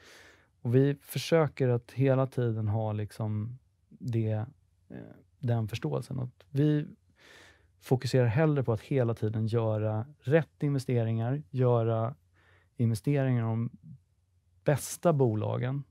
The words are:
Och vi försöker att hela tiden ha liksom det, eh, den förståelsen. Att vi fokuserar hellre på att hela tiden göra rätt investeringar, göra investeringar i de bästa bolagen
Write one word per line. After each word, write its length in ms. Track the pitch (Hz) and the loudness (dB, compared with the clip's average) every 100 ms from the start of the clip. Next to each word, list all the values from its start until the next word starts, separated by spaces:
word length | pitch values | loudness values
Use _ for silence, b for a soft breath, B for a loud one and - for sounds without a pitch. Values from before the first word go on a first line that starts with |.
| B B B B B B | B B B B B B
Och 140 | 117 127 | 2 4
vi 200 | 139 139 | 4 0
försöker 680 | - 139 - 165 143 - 127 | -6 -8 2 2 2 0 0
att 220 | 120 - | 0 -2
hela 360 | 120 135 131 131 | 0 2 2 0
tiden 400 | - 120 110 107 | 0 -2 -2 -2
ha 260 | 113 110 | -2 -2
liksom 680 | 107 107 - 107 107 113 127 _ _ _ | -4 -6 -6 -6 -4 -6 -10 _ _ _
det, 560 | - 131 113 110 107 110 - _ _ - | -12 -4 -2 0 -2 -6 -12 _ _ -18
eh, 80 | - 110 - _ _ | -18 -18 -20 _ _
den 280 | 120 117 107 | -2 -2 -2
förståelsen. 520 | 113 156 135 - 131 | -4 -4 -4 -6 -8
Att 260 | 123 - _ | -8 -12 _
vi 380 | 139 151 147 - - _ _ B B B B B B | 0 2 2 -2 -12 _ _ B B B B B B
fokuserar 460 | - 127 123 131 120 | 0 0 2 2 4
hellre 360 | 107 160 143 | 4 2 2
på 100 | 120 | 0
att 80 | 110 | -2
hela 320 | - 139 117 | 0 0 0
tiden 340 | 113 110 110 110 | 0 -2 -2 0
göra 580 | 117 110 107 107 110 143 - | 0 0 0 0 -2 -6 -10
rätt 440 | - 160 - - | 0 0 0 -4
investeringar, 800 | 143 139 127 123 113 113 117 143 - | -2 -2 0 0 0 -2 -2 -4 -4
göra 640 | 127 123 120 113 113 113 - _ b b b b b | 0 2 2 2 0 -2 -6 _ b b b b b
investeringar 640 | 117 113 - 143 131 123 | 0 0 0 0 2 0
i 60 | 113 | 0
de 240 | 113 117 - - - _ _ _ _ _ _ | -2 -4 -8 -20 -20 _ _ _ _ _ _
bästa 500 | - 143 - - 175 | 0 0 -2 -2 2
bolagen 680 | 143 123 107 107 117 123 139 135 | 4 4 2 -2 -2 -4 -6 -8